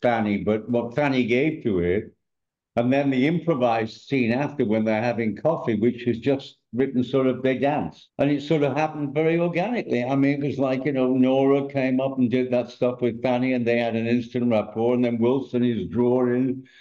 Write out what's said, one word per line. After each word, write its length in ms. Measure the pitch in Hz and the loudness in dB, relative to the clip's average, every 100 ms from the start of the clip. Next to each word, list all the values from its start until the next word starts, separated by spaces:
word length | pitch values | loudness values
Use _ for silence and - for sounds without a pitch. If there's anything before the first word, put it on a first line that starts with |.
Fanny, 420 | 123 113 107 98 | 0 0 0 0
but 260 | 87 110 120 | 0 -2 -2
what 260 | 120 - - | -2 -2 -2
Fanny 300 | 143 131 110 | 0 0 2
gave 380 | 120 151 - | 2 0 -2
to 160 | 117 92 | -2 0
it, 340 | 87 98 - _ _ _ _ _ _ 120 | 0 0 -4 _ _ _ _ _ _ -2
and 160 | 123 | 2
then 180 | 139 139 | 2 2
the 160 | 131 143 | 2 2
improvised 760 | 170 165 139 123 113 110 - | 0 0 0 2 0 -4 -8
scene 300 | - 131 113 | -4 0 0
after 340 | 123 143 143 107 | 0 -2 -2 0
when 180 | 110 | 2
they're 180 | 110 107 | 2 0
having 360 | 120 113 110 98 | 0 -2 -4 0
coffee, 380 | 151 165 - 104 | -2 0 -2 2
which 280 | 120 120 123 | 0 0 -2
is 120 | 113 | -2
just 380 | 135 139 - - _ | 0 -2 -4 -20 _
written 300 | 113 135 127 | -2 0 0
sort 240 | 120 139 131 | 0 0 0
of, 160 | 123 | 0
they 140 | 131 120 | -2 0
dance. 520 | 139 147 85 - _ - | 0 0 -4 -10 _ -2
And 140 | 143 | 0
it 100 | 143 | 0
sort 220 | - 160 | 0 0
of 120 | 143 147 | 2 0
happened 380 | 156 151 143 | -2 -4 -4
very 260 | 147 160 170 | 0 0 2
organically. 640 | 175 165 208 233 - 120 | 0 -2 -2 -4 -2 -2
I 120 | 123 139 | 0 2
mean, 280 | 139 143 | 2 0
it 40 | 143 | -4
was 100 | 135 | -2
like, 240 | 135 131 | -2 -2
you 80 | 147 | -2
know, 220 | 131 127 | 0 0
Nora 560 | 131 127 135 135 139 139 | 2 4 4 4 2 0
came 300 | 139 131 127 | -2 0 0
up 160 | 135 131 | -2 0
and 140 | 120 | 0
did 200 | 127 127 | 0 0
that 200 | 123 113 | -2 -2
stuff 280 | - 123 123 | -2 -2 0
with 220 | 120 113 | -2 -2
Fanny, 320 | 131 123 131 | -2 0 0
and 120 | 123 117 | 0 0
they 120 | 117 | 0
had 180 | 117 113 | 0 -2
an 120 | 117 | 0
instant 440 | 120 117 123 120 | -2 -2 -2 2
rapport, 440 | 107 101 113 117 123 | 0 0 -2 0 2
and 100 | 120 | 0
then 140 | 117 | 2
Wilson 440 | 117 135 - 123 | 2 0 -2 0
is 240 | 120 110 85 | 0 0 -2
drawn 460 | 104 123 127 123 | 0 2 2 2
in, 300 | 123 131 131 - - | 2 0 -4 -10 -20